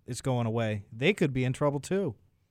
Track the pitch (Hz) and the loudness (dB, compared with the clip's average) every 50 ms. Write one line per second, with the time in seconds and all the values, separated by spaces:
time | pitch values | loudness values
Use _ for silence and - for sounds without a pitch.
0 | _ - 123 - - 135 127 120 117 113 110 117 113 110 107 104 98 - 113 110 | _ -10 -10 -4 -2 0 0 0 0 0 0 0 0 0 -2 -4 -6 -10 -4 0
1 | 131 180 214 - 180 143 127 131 127 127 131 - 151 147 143 143 135 - - 196 | 2 2 4 4 2 2 2 0 0 0 0 0 0 0 0 -2 -2 -2 -2 -2
2 | 202 147 107 - _ _ _ _ _ _ | -2 -2 -4 -8 _ _ _ _ _ _